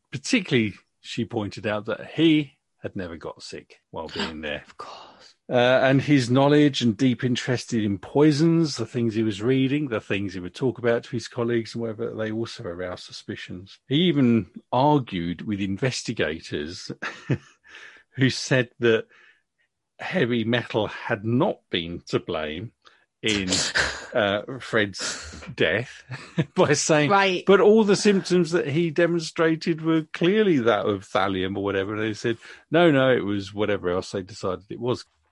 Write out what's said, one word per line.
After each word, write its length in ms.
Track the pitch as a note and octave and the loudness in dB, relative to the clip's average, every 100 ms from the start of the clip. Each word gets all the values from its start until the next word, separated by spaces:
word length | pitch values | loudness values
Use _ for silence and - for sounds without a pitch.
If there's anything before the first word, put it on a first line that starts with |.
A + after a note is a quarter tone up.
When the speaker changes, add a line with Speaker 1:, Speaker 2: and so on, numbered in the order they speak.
| _ | _
Speaker 1:
particularly 600 | C#3 - B3+ F3+ C3 G#2+ - _ _ | -12 -2 -2 0 0 0 -4 _ _
she 240 | - - | -12 -8
pointed 420 | A2+ A2+ G2+ - G#2 | -6 -6 -6 -6 -6
out 200 | G#2+ A2 | -4 -6
that 260 | G2+ - - | -8 -6 2
he 420 | E3 D3+ C#3 _ _ _ | 4 4 0 _ _ _
had 140 | G#2 G2+ | -12 -10
never 200 | F2+ E2+ | -10 -10
got 260 | D#2+ - | -14 -14
sick 380 | - D#2 - _ _ | -16 -18 -18 _ _
while 180 | F2 D#2+ | -12 -10
Speaker 2:
<gasps> 60 | |
Speaker 1:
being 280 | - - D#2 | -8 -8 -8
there. 220 | D2+ D2 - | -8 -10 -12
Speaker 2:
Of 100 | - | -18
course. 580 | - - - - - _ - | -18 -18 -20 -20 -20 _ -2
Speaker 1:
Uh, 320 | B2+ B2 B2+ | 2 4 4
and 180 | C3 C3+ | 4 4
his 280 | C3 C#3+ A#2+ | 4 4 4
knowledge 500 | B2+ C#3 D3 D3 C3+ | 4 6 6 4 4
and 140 | A#2+ G2+ | 0 2
deep 260 | C3+ A#2 | 2 2
interest 520 | B2+ A#2 - B2 - | 0 -2 -2 -4 -2
in 240 | A#2+ G#2+ G2+ | -2 0 -2
poisons, 800 | - C#3 D3+ C#3+ E3 E3 D#3+ B2+ | -2 4 4 6 4 4 0 -2
the 80 | A2 | -6
things 280 | B2+ A#2 | -2 -2
he 100 | G#2+ | 0
was 180 | A2 G2 | -2 0
reading, 480 | A2+ C3 C3 C#3+ D3 | 0 2 2 0 -2
the 100 | G#2+ | -4
things 340 | - G2+ G2+ | -2 -4 -4
he 60 | F#2 | -6
would 160 | F2 - | -10 -4
talk 240 | C3 A2+ | -4 0
about 240 | A#2 A#2 | 0 0
to 60 | - | -2
his 160 | A#2+ - | -8 -8
colleagues 480 | - A#2+ A#2 A2+ A#2 | -6 -2 -2 -4 -6
and 60 | |
whatever, 320 | A#2 G#2+ A#2 A2 | -8 -6 -8 -6
they 160 | A2 | -6
also 320 | A2 A2+ - | -6 -8 -10
aroused 400 | F#2 F2 F2+ F2+ | -10 -8 -8 -10
suspicions. 760 | - - - G2 - F#2 G2 - - | -14 -16 -12 -12 -12 -14 -16 -18 -2
He 140 | C#3 | 2
even 460 | F3+ C#3+ B2 A#2 F#2 - - | 2 4 4 4 0 -10 -4
argued 720 | B2 D3 D3 A#2 F2+ E2+ E2+ - | 0 4 2 0 -4 -4 -6 -6
with 140 | G2+ | -4
investigators 1300 | G2 G2+ C3+ - - A2 D#2+ D#2+ - E2+ D2+ - - - - - - | -4 -2 -4 -4 -6 -2 -2 -4 -8 -8 -6 -10 -12 -12 -12 -10 -4
<laughs> 800 | C#3+ - _ _ - - - _ | -4 -6 _ _ -20 -20 -20 _
who 180 | - B2+ | 0 0
said 400 | - - C3+ A#2+ - | 0 0 0 0 0
that 260 | A#2 A2 - _ _ _ _ _ _ _ _ - | 2 2 0 _ _ _ _ _ _ _ _ -14
heavy 460 | - F3+ B2 A#2+ A2 | -6 -2 0 0 0
metal 420 | A#2+ A2+ A#2 G2+ | -2 -2 -2 -4
had 380 | - - A2+ G#2+ | -6 -6 -4 0
not 340 | A#2+ G3 - _ | 0 0 -2 _
been 320 | F#2 E2+ F2 - | -6 -6 -10 -4
to 120 | C3 | -4
blame 520 | - E2 D#2 D#2 A2+ - _ _ _ _ | -4 -6 -6 -8 -12 -16 _ _ _ _
in, 280 | A2 G#2 F#2 F#2+ - - | -2 0 0 -2 -2 -2
Speaker 2:
<laughs> 320 | - - - | -4 -6 -6
Speaker 1:
uh, 280 | - G2+ G#2 - C3 | 0 0 0 -4 -12
Fred's 840 | - A2+ G#2 G2 - - - - - C3 | -2 0 0 -2 -8 -8 -12 -16 -10 -2
death 480 | F2 G2 B2+ - - B2+ - - D3 | 0 0 -4 -12 -16 -16 -6 -4 -2
<laughs> 60 | - | 2
by 180 | D#3 | 4
saying, 360 | C#3+ - D3+ D3 | 4 2 2 4
Speaker 2:
Right. 340 | G3 G3 F3+ - | 4 2 2 4
Speaker 1:
"But 140 | F#3+ | 6
all 220 | F#3+ A3 | 8 6
the 120 | G3+ G3 | 6 4
symptoms 560 | G#3 G3 - F3+ D#3+ | 4 2 2 2 2
that 160 | E3+ C#3+ | 0 0
he 240 | C#3+ E3+ | 0 0
demonstrated 880 | D3 E3+ E3+ D#3+ - E3 D#3+ F3+ D#3+ | 2 2 0 -2 0 0 0 -2 -2
were 220 | D#3+ D#3+ D#3 | 0 0 -2
clearly 460 | - E3+ G#3+ G#3 D3+ | 0 2 4 4 4
that 260 | A2+ G#2 G2+ | 4 2 2
of 200 | G2+ G2 | -2 -2
thallium," 500 | A2 G2 F#2+ F#2+ G2+ | 0 0 0 -2 -2
or 60 | |
whatever. 300 | G2 G2 G2 G#2+ | -2 -2 -2 -2
And 60 | |
they 100 | A2 | -4
said, 240 | G#2 A#2+ A2+ - - _ | -2 -4 -4 -8 -20 _
"No, 200 | D#3+ F3 | 4 6
no, 200 | C#3 C3 B2 | 6 6 4
it 100 | G2 | 2
was 280 | G2+ G2 | -2 -4
whatever 360 | G#2 G#2 G2 F2+ | -2 0 0 0
else 220 | F2+ F#2 | -2 -2
they 100 | G2+ | -6
decided 420 | F#2+ G#2+ G2 F2+ - | -8 -8 -6 -6 -8
it 100 | - | -6
was." 260 | A#2+ A2+ - _ _ | -4 -4 -6 _ _